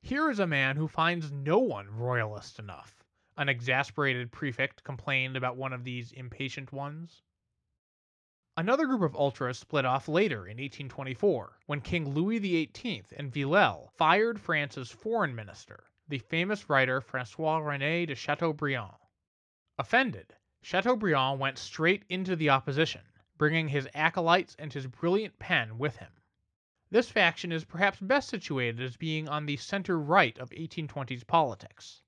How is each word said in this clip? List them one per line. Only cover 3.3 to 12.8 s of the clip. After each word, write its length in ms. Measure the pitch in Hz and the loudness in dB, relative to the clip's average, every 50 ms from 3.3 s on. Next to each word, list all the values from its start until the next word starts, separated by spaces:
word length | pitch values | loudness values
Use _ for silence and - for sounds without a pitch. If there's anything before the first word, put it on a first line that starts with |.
| _ - | _ -4
an 120 | 147 139 | -2 -2
exasperated 840 | 135 120 117 127 127 131 139 - - - 147 139 131 123 123 117 | -2 -2 0 0 2 2 0 -2 -2 -2 0 0 0 -2 -4 -8
prefect 520 | - - - 143 120 - 135 139 - - _ | -8 -6 -6 -6 -2 -2 -2 -2 -2 -8 _
complained 540 | - 139 120 - - 139 131 131 131 131 131 | -12 -12 -10 -4 -2 0 0 0 -2 -4 -2
about 200 | 127 127 123 127 | -4 -4 -4 -4
one 160 | 131 131 127 | -6 -6 -6
of 100 | 123 123 | -8 -8
these 280 | 127 123 123 120 123 | -8 -8 -8 -8 -10
Impatient 640 | - 135 127 123 113 - 135 131 - - 135 127 - | -12 -14 -14 -14 -8 -8 -8 -6 -6 -8 -12 -10 -10
Ones. 480 | 139 139 143 147 156 170 165 - - _ _ _ _ _ _ _ _ _ _ _ _ _ _ _ _ _ _ _ _ _ _ _ _ _ _ _ - | -8 -8 -8 -10 -12 -14 -16 -18 -20 _ _ _ _ _ _ _ _ _ _ _ _ _ _ _ _ _ _ _ _ _ _ _ _ _ _ _ -4
Another 280 | 165 196 240 277 320 | 0 2 2 2 2
group 160 | 269 269 233 | 2 2 2
of 140 | 190 156 135 | 2 0 2
ultras 420 | - 143 139 131 - 139 127 127 - | 2 0 0 0 0 -4 -4 -4 -6
split 280 | - _ - 147 135 | -10 _ 0 2 2
off 240 | 131 127 139 - - | 4 2 0 0 0
later 360 | 151 165 208 220 147 107 92 | 2 2 2 2 0 -4 -6
in 140 | 87 107 120 | -10 -10 -10
eighteen 300 | 135 139 - - 143 131 | -10 -10 -10 -10 -12 -10
twenty-four, 680 | - - 135 131 131 113 - 208 175 120 98 - - _ _ _ | -8 -8 -8 -8 -6 0 2 2 2 2 -2 -8 -14 _ _ _
when 120 | 147 147 | -6 -6
King 300 | - - - 175 160 139 | -4 -2 -2 -2 -2 0
Louis 280 | 135 151 170 196 226 233 | 0 0 0 2 0 0
the 200 | 202 196 175 165 | 0 2 2 2
Eighteenth 560 | 160 - _ - | 0 0 _ -10